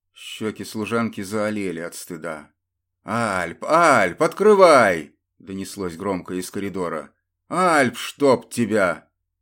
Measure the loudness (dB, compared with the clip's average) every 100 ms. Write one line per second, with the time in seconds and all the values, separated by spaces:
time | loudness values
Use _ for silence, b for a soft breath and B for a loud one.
0 | _ _ -16 -8 -8 -8 -10 -8 -4 -2
1 | -2 -6 -6 -4 -4 -4 -6 -6 -10 -12
2 | -14 -12 -10 -12 -14 _ _ _ _ _
3 | -8 -4 -2 -2 -4 -6 0 2 4 4
4 | 2 0 -2 2 4 8 8 8 6 2
5 | -4 _ _ _ -12 -10 -10 -8 -8 -6
6 | -4 -4 -4 -8 -8 -8 -8 -6 -6 -6
7 | -10 _ _ _ -8 -2 2 2 2 -2
8 | -10 0 2 2 0 -4 0 2 2 0
9 | -8 _ _ _